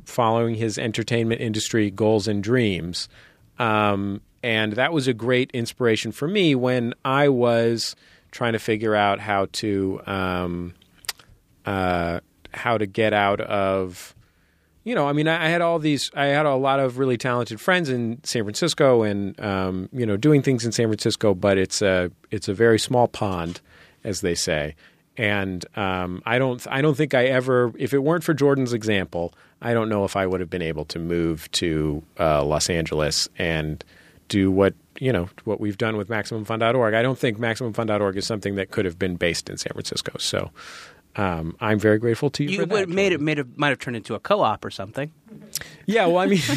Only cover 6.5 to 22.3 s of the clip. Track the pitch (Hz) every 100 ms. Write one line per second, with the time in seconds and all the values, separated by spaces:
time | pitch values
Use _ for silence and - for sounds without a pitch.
6.5 | 131 127 127 117 - 131 135 143 127 120
7.5 | 117 117 117 - - _ _ _ - 120
8.5 | 113 - 107 113 104 101 101 104 101 95
9.5 | - 110 98 95 98 - 98 92 90 90
10.5 | 87 87 - _ _ - - - - _
11.5 | _ - 98 92 87 85 85 _ _ -
12.5 | - 120 110 101 104 110 104 101 104 -
13.5 | 101 98 98 92 87 - - _ _ _
14.5 | _ _ _ 220 233 143 147 156 165 160
15.5 | 175 170 170 151 139 - 147 139 143 151
16.5 | 131 135 139 135 123 135 120 131 123 117
17.5 | 110 - 180 147 123 117 120 - 123 104
18.5 | 107 170 - 139 120 107 101 98 - 104
19.5 | 95 92 92 92 131 113 101 151 147 139
20.5 | 123 117 107 113 107 117 - 107 90 101
21.5 | 95 92 - 101 92 90 - -